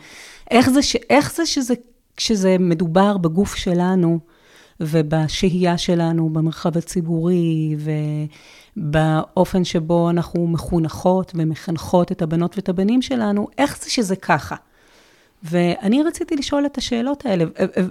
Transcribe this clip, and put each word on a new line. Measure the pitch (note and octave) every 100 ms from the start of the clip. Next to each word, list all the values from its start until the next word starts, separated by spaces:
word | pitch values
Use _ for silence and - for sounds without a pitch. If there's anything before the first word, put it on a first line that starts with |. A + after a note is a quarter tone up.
| - - - - -
איך | B3 B3+
זה | C4+
ש-, | - - -
איך | B3+ -
זה | - E4
שזה, | D4 B3 A#3+ - _ _ -
כשזה | - G#3+ F#3 F#3
מדובר | F3+ E3 E3+ F3 G3+ G3+
בגוף | E3 E3 G3+
שלנו, | - F#3+ F3 F3+ F#3 E3 E3 - _ _ - - -
ובשהייה | D#3 D#3+ D3+ D#3+ D#3 - F#3+ F3+ F3+ E3+
שלנו | - E3+ E3 E3 D#3+
במרחב | D#3 D#3+ - F#3 D#3+
הציבורי, | - F#3 E3 E3 E3+ F3+ E3 D#3+ D#3 D3+ D3+ D3+ D3+ D3+ D3+ - - - - G#3+
ובאופן | D3+ D#3 D#3+ D#3 - - F3 F#3+
שבו | F3 F3 D#3+ E3+ E3+
אנחנו | E3+ E3 F3 E3+
מחונכות | E3 - E3+ D#3 - F3+ F#3 F3+
ומחנכות | E3+ D#3+ D3+ - E3 - F3+ F3
את | F#3
הבנות | D#3+ D#3+ E3+ G3
ואת | F#3+
הבנים | F3+ G3 B3+
שלנו, | B3 B3 G#3 G3+ - -
איך | C#4 -
זה | -
שזה | C4 F#3+ F#3+
ככה? | - D#3 - D3+ - _ _ _ _ _ _ _
ואני | E3 F3 F3 - G3+ C4
רציתי | D#4 - E4+ D4+
לשאול | C4 C#4+ C#4+
את | C4
השאלות | - A#3 B3 C#4+ B3+
האלה. | F#3
ו-, | E3 -
ו-, | F#3+ - F3+